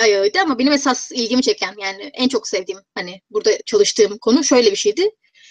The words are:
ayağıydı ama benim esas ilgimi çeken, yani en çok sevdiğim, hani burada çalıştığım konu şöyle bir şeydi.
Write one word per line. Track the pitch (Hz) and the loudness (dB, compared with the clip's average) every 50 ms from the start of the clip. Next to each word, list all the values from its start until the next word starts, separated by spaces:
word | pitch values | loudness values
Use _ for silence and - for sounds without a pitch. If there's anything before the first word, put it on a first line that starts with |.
| 226 | 2
ayağıydı | 220 202 196 196 208 - 359 | 2 2 2 2 0 0 0
ama | 392 320 269 220 | 0 0 0 0
benim | 254 285 294 | 2 2 2
esas | 277 - 285 254 240 - - - | 2 2 0 -2 -2 -4 -10 -8
ilgimi | 254 233 214 247 254 254 | -6 -4 -2 0 0 0
çeken, | 240 208 - - 202 202 208 | 0 0 -2 -4 -8 -8 -8
yani | 196 196 196 196 196 294 - | -10 -10 -10 -10 -14 -14 -6
en | - 254 254 | -2 -2 0
çok | 262 226 - - | -2 -2 -4 -4
sevdiğim, | - 196 190 - 185 190 _ _ - | -6 -6 -6 -6 -10 -12 _ _ -12
hani | 220 185 180 180 190 _ _ | -12 -12 -12 -12 -16 _ _
burada | 208 214 208 220 202 - - | -6 -2 0 0 0 0 -2
çalıştığım | - - 202 202 - - - 214 196 202 220 | -2 2 2 2 2 4 2 2 2 2 -2
konu | - 233 226 302 294 | 0 2 2 4 4
şöyle | - 285 247 240 220 | 4 4 4 4 4
bir | 196 | 2
şeydi. | - - 208 214 277 370 427 - _ _ _ _ _ - - | 0 0 -2 0 0 0 -2 -2 _ _ _ _ _ -20 -20